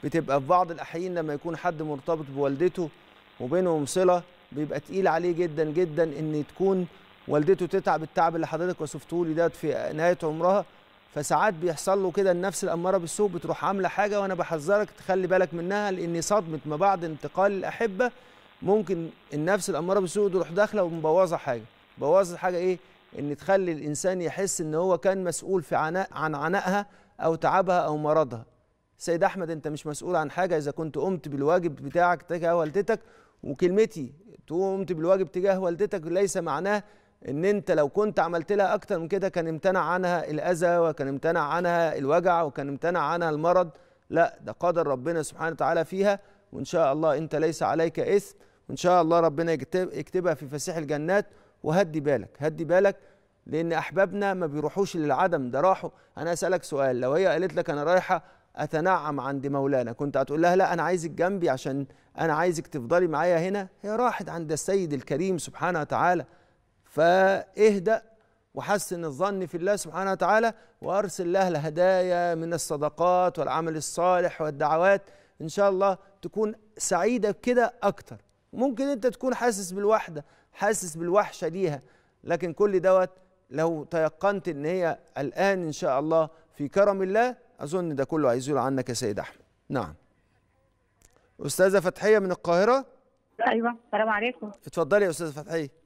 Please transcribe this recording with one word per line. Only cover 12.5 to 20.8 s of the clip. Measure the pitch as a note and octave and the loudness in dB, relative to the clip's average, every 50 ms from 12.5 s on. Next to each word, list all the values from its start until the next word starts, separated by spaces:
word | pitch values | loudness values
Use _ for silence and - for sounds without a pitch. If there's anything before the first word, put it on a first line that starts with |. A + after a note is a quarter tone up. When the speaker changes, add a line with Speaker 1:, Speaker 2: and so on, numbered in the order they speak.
| F#3+ - - | -4 -4 -4
Speaker 1:
الأمارة | F3+ E3 E3+ E3+ F#3 F#3+ F#3+ | -4 -2 -2 0 2 0 0
بالسوء | E3 D#3+ - - G#3 G#3 | 0 -2 -2 0 0 0
بتروح | F3+ E3+ - - E3+ - - | 0 -4 -4 -4 -4 -2 -2
عاملة | E3 G3 G3 F#3 E3+ | -2 0 0 -2 -2
حاجة، | - - G3+ G#3 G3 G#3 | 0 0 0 0 0 -2
وأنا | G3 F#3+ F#3 | -2 -2 -2
بحذرك | E3+ F3 - E3+ D#3+ C#3+ D#3 G3+ G#3 G#3+ - | -4 -4 -4 -4 -6 0 2 2 2 2 -2
تخلي | - - - - F#3 F#3+ F#3 E3+ | -8 -18 -4 -2 0 0 2 2
بالك | F3+ F#3 F3+ E3 E3+ | 4 4 2 2 0
منها، | E3+ E3+ F3+ G3 G#3 G#3 G#3 | -6 -4 -2 -2 -2 -2 -2
لأن | F#3+ F3+ E3+ E3+ E3+ E3 | -2 -4 -4 -4 -4 -4
صدمة | E3 - G#3 G#3+ F#3+ E3 D#3 D3+ - | 0 2 0 0 0 -2 -8 -8 -6
ما | D3+ D3+ | -6 -2
بعد | D3+ F3+ G3+ G3 F#3 E3+ | 2 2 2 2 2 -2
انتقال | E3 D#3 C#3 - D3 - - F#3+ G3+ | -6 -8 -8 -10 -8 -2 2 2 2
الأحبة | G#3 F#3+ - - - - A3+ A3+ F#3+ F#3 B3 B3 - - - - - - - _ _ _ | 2 0 -4 -6 -4 -2 -4 -4 0 0 -2 -2 -2 -8 -20 -20 -20 -20 -20 _ _ _
ممكن | - E3 G3 A3 G#3 D#3 F#3+ E3 E3 D#3+ - _ _ - - | 0 2 2 2 2 0 -4 -4 -4 -8 -10 _ _ -10 -6
النفس | D3 D3+ E3 G3 G#3 E3+ - | -4 0 0 0 0 0 -2
الأمارة | F3+ C#3+ E3 F3 F#3+ G#3 | -4 -4 -2 0 0 0
بالسوء | F#3+ F3 - G3+ G#3 G3+ | 0 0 0 0 0 0
تروح | E3+ F#3+ D#3+ C#3+ | 0 0 -2 -2
داخلة | E3 F3+ G#3 G#3 - G#3+ | 0 0 0 0 2 -2